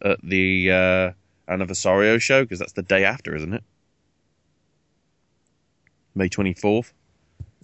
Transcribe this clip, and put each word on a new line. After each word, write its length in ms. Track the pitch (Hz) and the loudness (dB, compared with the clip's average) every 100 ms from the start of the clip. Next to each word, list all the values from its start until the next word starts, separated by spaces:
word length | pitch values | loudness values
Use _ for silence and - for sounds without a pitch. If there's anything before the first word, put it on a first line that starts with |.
at 200 | 101 - | -2 -2
the, 480 | 85 95 95 95 92 | -2 0 2 2 2
uh, 420 | 92 92 92 92 90 _ _ - | 2 4 2 0 -6 _ _ -8
Anniversario 720 | 92 92 92 98 98 107 117 | -6 -4 -4 0 2 4 2
show, 260 | - 135 123 | 2 0 0
'cause 140 | 90 | -6
that's 140 | 92 | -10
the 80 | - | -10
day 220 | 87 95 | 0 2
after, 300 | 98 127 80 | 2 -2 -10
isn't 200 | 78 80 | -10 -8
it? 100 | 107 - _ _ _ _ _ _ _ _ _ _ _ _ _ _ _ _ _ _ _ _ _ _ _ _ | -10 -12 _ _ _ _ _ _ _ _ _ _ _ _ _ _ _ _ _ _ _ _ _ _ _ _
May 140 | 98 92 | -4 -4
twenty-fourth? 640 | - 98 87 104 110 - _ _ _ _ _ - _ | -2 -4 -2 0 0 -2 _ _ _ _ _ -20 _